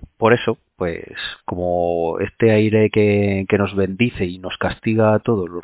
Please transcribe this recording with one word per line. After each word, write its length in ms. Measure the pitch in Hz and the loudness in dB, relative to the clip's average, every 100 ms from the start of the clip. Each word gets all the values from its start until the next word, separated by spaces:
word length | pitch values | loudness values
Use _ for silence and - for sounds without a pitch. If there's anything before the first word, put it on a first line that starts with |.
| - _ | -12 _
por 160 | 110 | 2
eso, 260 | 120 - 113 _ - | 2 0 -6 _ -8
pues, 280 | 90 85 - - - - | -6 -6 -10 -12 -12 -12
como 760 | - 90 87 87 87 85 82 - | -10 -6 -2 -2 0 -2 -2 -4
este 320 | 95 - 113 | -6 0 4
aire 380 | 107 107 110 107 | 4 4 4 2
que, 560 | 110 104 101 101 95 98 | 4 2 2 2 0 0
que 100 | 101 | 0
nos 160 | 98 | 0
bendice 500 | 98 95 95 120 - 90 | 0 -2 0 -2 -2 -6
y 120 | 92 | -6
nos 180 | 92 - | -12 -6
castiga 560 | 139 - 117 110 107 | -6 -4 -2 2 4
a 40 | 107 | 2
todos 320 | - 107 85 | 2 -2 -2
los 120 | 87 | -8